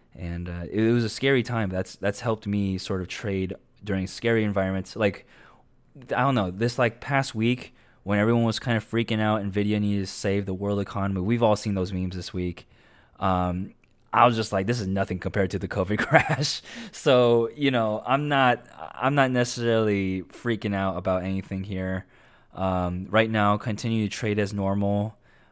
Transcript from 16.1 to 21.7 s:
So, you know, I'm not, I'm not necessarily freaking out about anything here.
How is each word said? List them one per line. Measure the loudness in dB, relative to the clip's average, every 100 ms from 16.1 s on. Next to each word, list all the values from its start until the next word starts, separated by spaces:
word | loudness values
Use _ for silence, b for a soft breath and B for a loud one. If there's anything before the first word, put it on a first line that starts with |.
| 4 4 0 -2 -4 B -16 -16
So, | -2 4 6 6 6 2 0
you | 0
know, | 2 0 0 0
I'm | 0 2
not, | 4 4 2 -2 -18 -14 -4
I'm | 0 2
not | 2
necessarily | 2 0 0 2 2 4 2 0 -2
freaking | -6 -8 -4 -2 -2
out | -2 -2 -2
about | -2 -2
anything | -2 -4 -6 -8
here. | -6